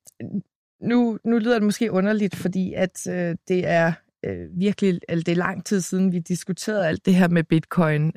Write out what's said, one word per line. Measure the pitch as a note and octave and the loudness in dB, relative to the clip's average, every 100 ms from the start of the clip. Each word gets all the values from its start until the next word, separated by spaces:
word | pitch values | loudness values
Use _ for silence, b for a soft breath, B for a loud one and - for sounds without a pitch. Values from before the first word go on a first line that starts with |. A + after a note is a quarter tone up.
| _ - F3 G3+ - _ _ _ | _ -14 -8 -8 -8 _ _ _
nu, | G#3 A#3+ A#3+ G#3 A3 | 0 2 2 0 0
nu | A#3 | 0
lyder | A3 | 2
det | A#3 | 2
måske | G#3 - A3 | 2 0 0
underligt, | F#3+ G3 G#3+ G3+ - | 0 0 0 -2 -2
fordi | F3+ F#3 F#3 | -4 -2 -4
at, | - F#3+ - F#3 | -2 -4 -4 -8
øh, | F3+ F3 E3 - | -4 -4 -4 -2
det | F3+ E3 | -2 2
er, | E3+ E3 E3 _ _ - | 2 2 0 _ _ -8
øh, | F2+ E2 F3+ | -8 -8 -2
virkelig, | G3+ G3 G3 F3 - | -2 0 0 -2 -4
eller | E3+ | -4
det | E3 | -2
er | E3+ | 0
lang | F3 F3+ - | -2 -4 -4
tid | G3+ | -4
siden, | - F#3 F#3+ | -2 0 0
vi | F3 | 0
diskuterede | E3 F3+ - F3+ - G#3+ E3 | -4 -6 -6 -8 -4 -2 -2
alt | F#3 - | 0 2
det | F3+ | 4
her | F3 | 6
med | E3+ | 4
Bitcoin. | D#3+ D#3+ - - D#3+ D3+ D#3 | 2 2 2 2 2 2 0